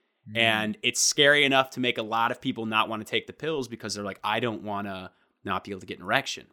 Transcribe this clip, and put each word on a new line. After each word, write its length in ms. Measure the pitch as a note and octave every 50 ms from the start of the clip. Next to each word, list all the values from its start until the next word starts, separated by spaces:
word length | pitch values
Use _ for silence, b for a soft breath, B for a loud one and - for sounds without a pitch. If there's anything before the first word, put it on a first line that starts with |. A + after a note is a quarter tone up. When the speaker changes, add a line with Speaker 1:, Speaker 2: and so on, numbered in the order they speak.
| _ _ _ _ _ G#2
Speaker 1:
Mm. 80 | G#2+ A#2
Speaker 2:
and 400 | A2+ A2+ A2 A2 A2 G#2+ G#2 -
it's 180 | - B2 - -
scary 440 | - - - D3 C#3+ C#3+ D3 D3 C#3+
enough 260 | C3+ C3+ C3+ C3 -
to 100 | - B2+
make 180 | B2+ B2 A#2+ B2
a 40 |
lot 280 | A2 G#2+ A2 A2+ A#2 A#2+
of 100 | B2 -
people 240 | - C3 - A#2 A2+
not 240 | A2 A2 A2 G#2+ G#2+
wanna 160 | A2 G#2+ G#2+
take 220 | - A#2 A2 -
the 60 | -
pills 340 | - - - D#3 D#3+ C#3 B2 A2+
because 260 | A#2 - - G#2 G2
they're 100 | G#2 G2+
like, 160 | G2 F#2+ -
"I 160 | - G#2+ A2 A2+
don't 220 | B2 A#2 G#2+ -
wanna 480 | G2+ G#2 G2+ G2 G2+ G2+ F#2+ F#2 F#2 - - _ _ _ _ _
not 220 | - G2 F#2 F#2 -
be 80 | G2
able 80 | G2+ F#2+
to 60 | -
get 120 | - F#2 C2+
an 60 | F2
erection," 420 | G2 A#2 C#3 - - - - - -